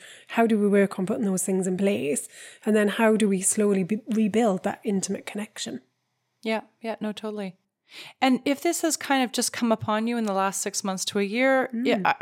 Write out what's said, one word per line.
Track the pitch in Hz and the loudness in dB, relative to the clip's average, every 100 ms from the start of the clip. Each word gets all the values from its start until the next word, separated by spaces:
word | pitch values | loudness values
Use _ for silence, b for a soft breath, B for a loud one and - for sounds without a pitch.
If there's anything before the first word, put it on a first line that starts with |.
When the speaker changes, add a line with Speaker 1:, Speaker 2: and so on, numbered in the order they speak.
| B B B | B B B
Speaker 1:
How | - 226 | 0 2
do | 220 | 4
we | 208 | 4
work | 202 196 - | 4 4 0
on | 185 | -2
putting | 226 202 | 0 0
those | 185 | 0
things | - 190 190 | 0 0 0
in | 185 | 0
place? | 196 202 143 - - B B B 220 | 0 0 -2 -4 -4 B B B 0
And | 214 | 2
then | 208 | 2
how | 185 226 220 | 4 4 4
do | 208 | 4
we | 190 | 2
slowly | 190 - 208 196 | 0 0 2 2
be-, | 180 214 - | 0 -4 -2
rebuild | 220 220 208 233 185 | 0 2 2 2 0
that | 202 - | -2 -6
intimate | 247 196 185 196 - | -2 -2 -2 -6 -6
connection? | 202 214 - 233 247 _ _ _ _ _ _ | -10 -10 -10 -10 -12 _ _ _ _ _ _
Speaker 2:
Yeah, | 220 220 - _ | -6 -6 -6 _
yeah, | 226 214 | -10 -6
no, | 214 | -6
totally. | 208 220 208 190 - _ _ B B B B | -6 -8 -8 -8 -10 _ _ B B B B
And | 262 254 285 | 2 2 0
if | 277 | 0
this | 339 330 | 0 0
has | 330 269 | -2 -2
kind | - 269 | -2 0
of | 247 | 0
just | - 233 | -2 -4
come | - 233 | -2 0
upon | 220 - 214 226 | 0 0 -2 0
you | 240 | -2
in | |
the | 214 | 0
last | 190 190 185 | 0 0 -2
six | 202 - | -6 -4
months | 202 190 - | -4 -6 -4
to | 202 | -2
a | |
year, | 202 233 262 262 - | -2 2 2 4 0
Speaker 1:
Mm. | 226 247 | -2 0
Speaker 2:
yeah, | 220 180 - | 0 2 2